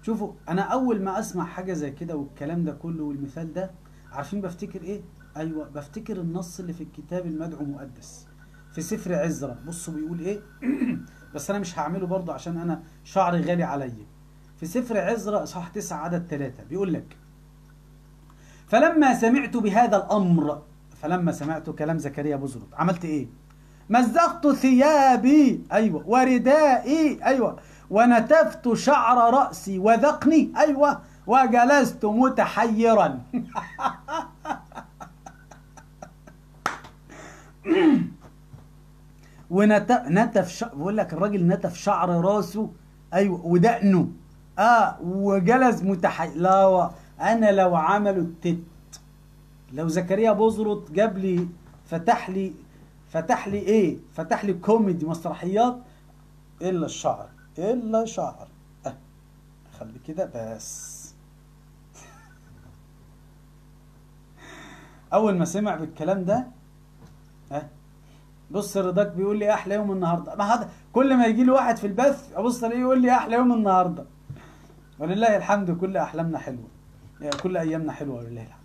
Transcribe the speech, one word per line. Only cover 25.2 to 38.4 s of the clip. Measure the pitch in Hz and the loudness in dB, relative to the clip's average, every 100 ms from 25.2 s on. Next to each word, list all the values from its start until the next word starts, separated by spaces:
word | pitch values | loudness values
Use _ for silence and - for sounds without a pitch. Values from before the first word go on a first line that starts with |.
| 254 302 269 180 - | 6 6 6 2 -2
أيوة، | 196 220 151 143 | 0 2 -2 0
"وردائي"، | 240 262 247 254 302 302 247 233 320 302 - 226 | 2 4 4 4 6 6 4 2 2 2 0 0
أيوة، | 269 196 - - - - | 0 0 -4 -18 -20 -2
"ونتفت | 196 240 233 233 311 - - 247 | 4 6 6 6 4 4 0 -2
شعر | 220 - 285 233 247 233 | 0 4 4 4 4 6
رأسي | 262 262 - 196 190 | 4 2 -4 -8 0
وذقني"، | 202 226 285 302 269 320 - - | 2 4 4 2 4 4 4 2
أيوة، | 302 277 285 - - - - | 0 4 2 0 -10 -18 0
"وجلست | 254 254 240 240 285 240 - 208 | 2 4 4 6 4 2 -2 -2
متحيراً". | 220 254 254 190 - 233 214 226 220 160 127 - | 2 2 2 -2 0 0 2 4 4 4 -2 -8
<laughs> | 247 - - - - 269 - - 320 - - 311 277 - - - - - - - - - - - - - - - - - - - - - - - - - - - - - _ 392 359 330 247 175 - - - | -8 -6 -10 -10 -6 -6 -6 -10 -10 -10 -16 -12 -12 -12 -20 -20 -20 -20 -20 -20 -20 -20 -20 -20 -20 -20 -20 -20 -20 -20 -20 -20 -12 -12 -10 -20 -20 -20 -20 -20 -20 -20 _ -2 4 4 4 0 -10 -20 -20